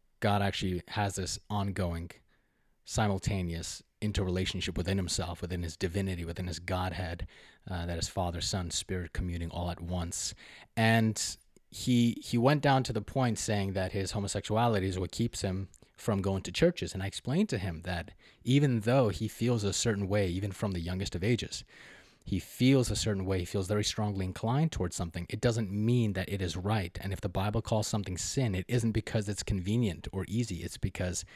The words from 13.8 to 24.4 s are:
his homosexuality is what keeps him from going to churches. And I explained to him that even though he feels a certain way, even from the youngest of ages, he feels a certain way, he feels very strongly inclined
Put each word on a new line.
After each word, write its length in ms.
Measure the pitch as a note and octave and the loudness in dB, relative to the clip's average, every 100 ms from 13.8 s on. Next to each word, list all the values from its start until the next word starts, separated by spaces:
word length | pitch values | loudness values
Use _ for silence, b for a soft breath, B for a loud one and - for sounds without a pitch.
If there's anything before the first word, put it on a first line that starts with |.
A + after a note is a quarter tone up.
| F#2 | -2
his 200 | G2+ F#2+ | -2 -2
homosexuality 760 | G#2+ G2+ G2+ - A2 A#2+ G#2 F#2+ | -4 -4 -4 0 2 4 2 0
is 100 | F#2 | -2
what 120 | F2+ | -4
keeps 300 | - A#2 - | -2 -2 -2
him 260 | G2 F#2 G2 - b - | -4 -2 -6 -12 b -6
from 260 | - G2 | -2 0
going 220 | G2 F#2+ | 0 -2
to 80 | - | -2
churches. 420 | - F3 - B2+ | 2 2 2 -4
And 80 | G2 | -4
I 40 | F#2+ | -6
explained 420 | - - D#3+ G#3+ | -6 -2 0 0
to 80 | G#2+ | 0
him 240 | F2+ D#2+ | -2 -4
that 280 | F2+ F2 E2+ - B B | -4 -6 -6 -14 B B
even 380 | A#2+ C#3 C#3+ A#2 | 2 4 6 4
though 280 | G#2 C3+ A2 | 4 4 4
he 180 | F2 A2 | 2 -4
feels 360 | - A#2 A#2 | 0 2 2
a 100 | G2+ | 2
certain 340 | - A#2 G2+ F#2 | 2 0 0 2
way, 200 | G#2 F#2+ | 2 2
even 240 | F#2 G#2 | 0 -4
from 200 | - G#2 | -2 -2
the 80 | F2+ | -2
youngest 360 | E2+ F#2 E2+ F2 | -2 -4 -4 0
of 80 | |
ages, 400 | G#2 A#2+ - - B B B B B B | 2 0 -2 -10 B B B B B B
he 160 | - F#2+ | -4 -4
feels 500 | - - B2+ C3+ A#2+ | -2 4 6 8 4
a 60 | G2+ | 0
certain 300 | A2 G2 F#2+ | 0 0 0
way, 140 | F#2+ | 0
he 60 | F2 | 0
feels 220 | G2+ F#2 | -2 0
very 160 | G#2 | 0
strongly 420 | G2+ - G#2 G2 F#2 | 0 0 0 0 -2
inclined 460 | - | -2